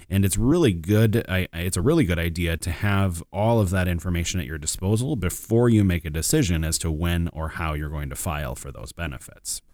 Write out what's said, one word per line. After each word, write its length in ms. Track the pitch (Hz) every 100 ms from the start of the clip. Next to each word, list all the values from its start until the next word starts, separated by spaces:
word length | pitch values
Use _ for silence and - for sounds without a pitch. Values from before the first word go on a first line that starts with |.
| -
and 160 | 95 98
it's 100 | 101
really 380 | 117 175 147
good, 500 | 85 80 104 113 110 -
I, 220 | 92 90
it's 220 | 82 90 92
a 60 |
really 220 | 101 165
good 140 | 175 85
idea 400 | 82 80 85 82
to 120 | -
have 520 | 78 104 98 98 82 -
all 300 | 95 110 117
of 100 | 98
that 180 | 95 90
information 500 | 85 92 85 85 92
at 80 | 65
your 120 | 76
disposal 580 | 76 - 92 110 131 143
before 540 | 87 - - 113 120
you 120 | 110
make 220 | 98 87
a 60 | 80
decision 540 | 78 78 156 113 82
as 120 | 80 80
to 120 | 85
when 380 | 78 87 87 85
or 200 | - 80
how 240 | - 80
you're 160 | 76 76
going 220 | 76 71
to 40 |
file 400 | 69 - 73 67
for 160 | 64 69
those 220 | - 57
benefits. 680 | - 85 64 - - - - -